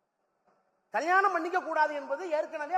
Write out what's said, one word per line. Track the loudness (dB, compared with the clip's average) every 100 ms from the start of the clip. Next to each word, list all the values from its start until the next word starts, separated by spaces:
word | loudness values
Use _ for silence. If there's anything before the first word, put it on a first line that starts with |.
| _ _ _ _ _ _ _ _ _
கல்யாணம் | -2 2 4 4 2
பண்ணிக்க | -2 -2
கூடாது | -2 2 2
என்பது | 0 -4 -6 -2
ஏற்கனவே | -2 -2 -6 -2